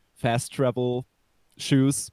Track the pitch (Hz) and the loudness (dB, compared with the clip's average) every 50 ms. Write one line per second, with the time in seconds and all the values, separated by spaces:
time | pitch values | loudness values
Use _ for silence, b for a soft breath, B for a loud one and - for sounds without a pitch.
0 | _ _ _ _ - 120 117 117 - - - - 139 123 123 127 123 123 123 123 | _ _ _ _ -2 -2 0 -2 -2 -4 -4 -2 0 0 0 0 -2 -2 -2 -4
1 | 127 _ _ _ _ _ _ _ _ _ _ - - - 151 135 131 135 143 - | -6 _ _ _ _ _ _ _ _ _ _ -10 -2 2 2 4 4 4 2 -2
2 | - - | -6 -10